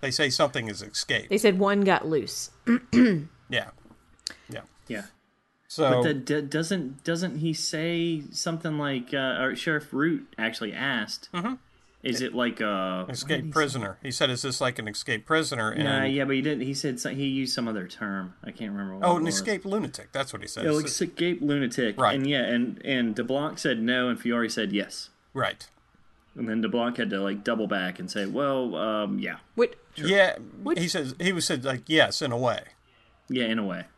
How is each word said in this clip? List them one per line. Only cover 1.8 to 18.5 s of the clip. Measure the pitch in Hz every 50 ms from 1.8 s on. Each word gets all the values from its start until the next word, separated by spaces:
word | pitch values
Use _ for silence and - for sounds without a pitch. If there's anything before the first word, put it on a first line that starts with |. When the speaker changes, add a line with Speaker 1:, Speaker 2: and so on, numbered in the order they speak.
Speaker 2:
got | 196 190 175 - -
loose. | 156 160 139 104 - - - - - -
<clears throat> | _ - 233 240 - - - -
Speaker 1:
Yeah. | 240 254 226 185 151 147 - - - _ - 127 117 - - - - - - - - _ _ - - _ - - - -
Yeah. | - 120 107 - - _ - -
Speaker 3:
Yeah. | - 117 104 101 - - _ _ _ _ _ _ _ _ _ _
Speaker 1:
So | - - 160 151 131
Speaker 3:
But | 127 123 123
the, | - 147
d-, | 135 - - 147 151
doesn't, | 143 139 156 156 165 160 196 180 139 127 139 - -
doesn't | 165 170 165 185 175 123 156
he | 160 165 151
say | - - - - 156 160 170 170 170 170 170 165 151 143 143
something | - - - 170 165 160 170 160 151
like, | 147 147 139 139 123 120 - 143
uh, | 135 131 131 104 92
or | 131 131 127
Sheriff | 120 - 170 156 147 151 - 127
Root | 135 151 175 156 135 - - -
actually | - 110 113 - - 117 104 -
asked, | 90 131 139 127 113 107 - - - - - -
Speaker 1:
Mm-hmm. | 175 180 240 262 - - _ _ _ _ _ _ _ -
Speaker 3:
"Is | 131 120 123
it | 131 - -
like | 123 120 120 117 -
a," | 110 104 101 95 95 95 92 92
what | 92
did | 131 127
Speaker 1:
Escaped | 127 - 143 151 135 156
Speaker 3:
he | 156
say? | 143
Speaker 1:
prisoner. | 156 147 139 123 127 104 98 92 - -
He | 131
said, | 120 - 156 131
"Is | 127 120 -
this | 135 123 -
like | 139 127 123 -
an | 110
escaped | 107 101 - - - 120 107 -
prisoner?" | - 156 160 - - 143 117 110 110
And | - - -
Speaker 3:
Nah, | - 135 135 135
yeah, | 135 139 139 135
but | 139 135
he | 131
didn't. | 135 151 147 117 127
He | 135 135
said | - - 143 123 120
so-, | - 143 -
he | 139 139
used | 135 135 135 131 123 -
some | 131 120
other | 113 107 101 90
term. | - - - 107 101 98 95 92 90 - - -
I | -